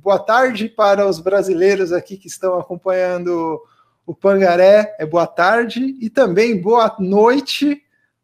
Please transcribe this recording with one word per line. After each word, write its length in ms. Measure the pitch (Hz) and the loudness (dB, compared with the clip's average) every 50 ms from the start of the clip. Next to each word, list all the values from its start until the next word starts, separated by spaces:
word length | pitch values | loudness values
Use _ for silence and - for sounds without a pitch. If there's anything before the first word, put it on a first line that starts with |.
boa 200 | - 196 196 - | -2 0 0 0
tarde 480 | - - 220 247 262 262 226 196 220 226 | 0 0 0 0 0 0 -2 -4 -8 -8
para 360 | _ - 214 202 196 202 202 | _ 0 2 2 2 2 0
os 140 | 196 180 165 | 0 -2 -4
brasileiros 760 | 165 185 196 196 180 185 185 165 185 196 202 190 185 165 | -4 -2 -2 0 0 -2 -2 0 2 2 2 0 -2 -4
aqui 240 | 175 170 170 - 196 | -4 -6 -6 -8 -18
que 120 | 190 - 165 | -20 -18 -20
estão 280 | - - 190 185 180 | -14 -6 -4 -4 -4
acompanhando 1040 | 175 175 - 180 175 - 190 185 185 185 180 180 175 175 175 175 165 165 160 156 151 - _ _ _ _ _ _ _ _ | -4 -6 -8 -12 -8 -6 -4 -2 -2 -2 -2 -4 -6 -4 -4 -4 -4 -4 -6 -6 -8 -12 _ _ _ _ _ _ _ _
o 80 | 170 160 | -16 -10
Pangaré, 800 | _ - 196 196 196 196 180 175 180 185 196 208 214 208 208 - - | _ 0 0 2 2 2 2 4 4 6 6 6 6 4 0 -6 -10
é 40 | 156 | -8
boa 220 | 156 165 170 165 | -2 0 0 -2
tarde, 680 | 160 - - 170 190 220 233 240 220 - 240 262 269 269 262 | 0 0 0 2 2 2 0 -2 -4 -4 -6 -6 -6 -8 -8
e 80 | 220 220 | -10 -6
também 520 | - 277 254 196 170 196 226 240 220 180 | 0 0 0 2 2 0 0 0 0 -2
boa 340 | 165 208 233 240 226 208 - - | 0 0 2 2 2 0 -2 -4
noite 840 | 185 180 196 208 214 240 262 285 269 - - - 277 294 285 294 _ _ _ _ _ _ _ _ | -4 0 2 4 4 4 2 0 -2 -6 -6 -4 -2 -2 -4 -4 _ _ _ _ _ _ _ _